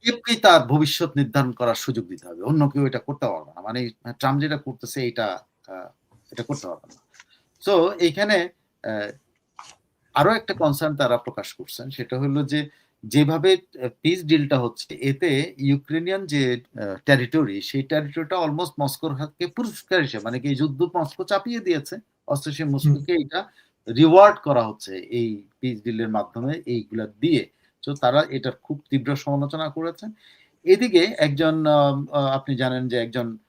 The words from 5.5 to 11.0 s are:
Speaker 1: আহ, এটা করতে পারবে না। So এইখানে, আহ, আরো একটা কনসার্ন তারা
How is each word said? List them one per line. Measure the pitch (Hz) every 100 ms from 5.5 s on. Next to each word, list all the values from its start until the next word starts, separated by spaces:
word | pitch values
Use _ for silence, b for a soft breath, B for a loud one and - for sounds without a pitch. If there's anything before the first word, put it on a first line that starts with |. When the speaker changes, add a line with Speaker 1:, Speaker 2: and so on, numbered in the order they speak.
| _ _
Speaker 1:
আহ, | 95 92 _ _ _ _
এটা | -
করতে | 117 - 92
পারবে | 82 _
না। | - _ b b b b _
So | - 196 170
এইখানে, | 196 170 156 208 202 180 _ _ _
আহ, | - 107 104 - _ _ _ - - - _ _ _
আরো | - 160
একটা | 226 220
কনসার্ন | 196 156 143 156
তারা | 143